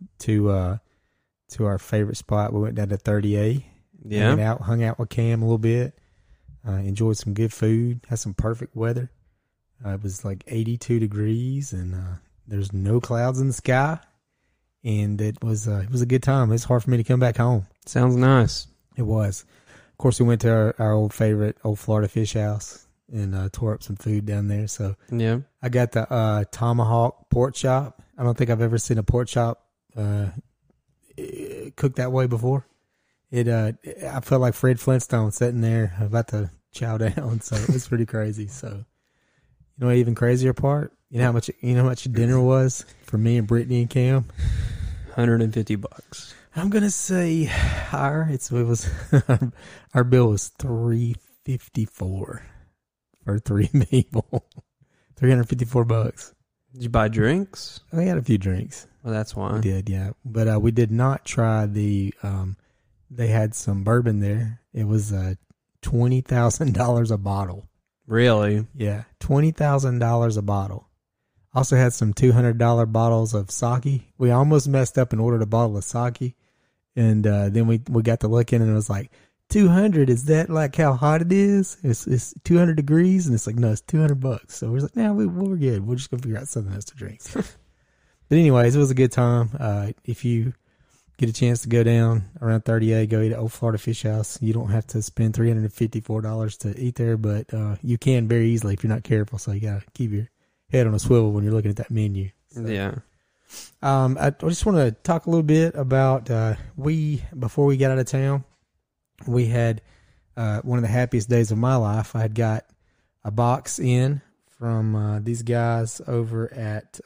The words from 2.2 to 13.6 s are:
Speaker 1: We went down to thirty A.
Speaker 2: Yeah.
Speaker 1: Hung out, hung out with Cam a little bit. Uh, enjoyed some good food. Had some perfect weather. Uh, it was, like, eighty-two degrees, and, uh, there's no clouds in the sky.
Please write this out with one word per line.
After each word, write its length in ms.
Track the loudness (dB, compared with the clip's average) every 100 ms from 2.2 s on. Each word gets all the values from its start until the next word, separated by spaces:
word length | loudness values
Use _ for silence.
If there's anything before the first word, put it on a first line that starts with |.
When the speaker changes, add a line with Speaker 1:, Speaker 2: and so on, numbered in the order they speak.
| -4 -2 0
Speaker 1:
We 80 | -2
went 140 | -2
down 160 | -4 -4
to 80 | -4
thirty 400 | -2 0 0 0
A. 280 | 0 -2 -6 _ _ _
Speaker 2:
Yeah. 240 | -6 0 2
Speaker 1:
Hung 120 | 2
out, 180 | 0 -2
hung 240 | -2 0
out 140 | 0 -2
with 100 | -4
Cam 320 | -2 0 0
a 60 | 0
little 100 | 0
bit. 420 | 2 0 -2 -8 _ _ _ _ -20 -14 -6
Uh, 40 |
enjoyed 440 | -6 -4 -2 0 0
some 160 | -4
good 200 | -2 -2
food. 480 | 0 0 2 0 -4 -6
Had 100 | -8
some 160 | -4
perfect 420 | -4 -4 -4 -8 -6
weather. 340 | -4 -4 -8 _ _ _ _ _ _ _
Uh, 60 | -10
it 120 | -8
was, 220 | -8 -8
like, 180 | -8 -10 -6
eighty-two 520 | -4 -4 -4 -2 -2
degrees, 760 | -2 -2 -2 -2 -4 -6 -6
and, 200 | -8 -6
uh, 200 | -8 -8 -10 _ _ -8
there's 240 | -6 -4
no 260 | -2 0 0
clouds 420 | 0 -2 -2 0
in 40 | -2
the 40 |
sky. 460 | -2